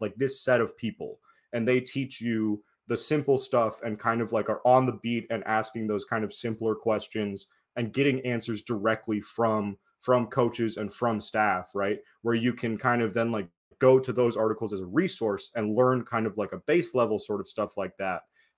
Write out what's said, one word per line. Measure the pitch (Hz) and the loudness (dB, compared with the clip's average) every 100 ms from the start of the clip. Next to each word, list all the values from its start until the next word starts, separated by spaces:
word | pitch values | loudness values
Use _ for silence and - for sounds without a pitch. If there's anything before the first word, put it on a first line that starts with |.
like, | 107 101 | -6 -2
this | 135 135 | -4 -2
set | - 123 | 2 2
of | 110 - | 2 -2
people | 113 - - - _ _ - | -8 -6 -12 -12 _ _ -8
and | 120 113 | -2 2
they | 127 | 2
teach | 127 139 131 - | 0 -6 -6 -6
you | 117 113 107 104 _ _ - | -2 0 0 -2 _ _ -4
the | 117 | -2
simple | - 151 135 131 | 0 0 2 2
stuff | - 123 113 - | 2 0 0 -2
and | 117 104 | -8 -4
kind | 117 113 | -2 0
of, | 107 | 0
like, | 110 104 | 0 0
are | 107 | 0
on | 123 127 127 | 6 6 4
the | 110 | -2
beat | 117 117 110 | -2 -4 -2
and | 113 | -6
asking | - 110 110 117 110 | 0 0 0 -4 -2
those | 104 | -2
kind | - 113 | -2 -4
of | 104 | -2
simpler | - 120 107 110 | -4 -6 -2 -2
questions | 107 113 107 - 110 104 98 - _ _ 120 | 0 0 0 -2 -4 -4 -4 -10 _ _ -6
and | 113 | -4
getting | 127 143 131 127 | 2 2 2 -2
answers | 117 113 107 | -4 -4 -6
directly | - 110 107 110 - 107 | -4 -2 0 0 0 -4
from, | - - 113 107 101 98 _ _ | -4 0 2 2 -2 -6 _ _
from | - 123 113 | 2 2 2
coaches | - 120 120 113 - | 2 0 2 -4 -2
and | 104 | -8
from | - 120 107 | -2 -2 0
staff, | - 110 107 92 87 | -2 0 2 0 -2
right? | 98 98 104 - _ | -2 -2 -2 -6 _
Where | 117 | 0
you | 117 123 | 2 2
can | 120 117 107 | 0 -4 -2
kind | 127 120 | 0 2
of | 113 | 0
then, | 113 117 | 0 0
like, | 113 90 _ _ - | -2 -6 _ _ 4
go | 131 131 | 6 6
to | 131 | 4
those | 117 120 107 | 2 2 2
articles | 110 110 110 | 0 0 -4
as | 101 | -4
a | 90 | -2
resource | 117 185 - 110 98 - | 0 0 0 -2 -2 -4
and | 120 107 | -4 -2
learn | 107 127 127 | 4 4 4
kind | 113 117 110 | 0 -2 -2
of, | 95 | -2
like, | 98 | -6
a | 92 - | -6 0
base | 170 - | 0 2
level | 127 113 107 | 2 2 0
sort | - 104 | -2 -6
of | 95 | -6
stuff | - 101 - | -4 -4 -4
like | 95 - | -6 -4
that, | 95 90 - _ _ | -6 -6 -8 _ _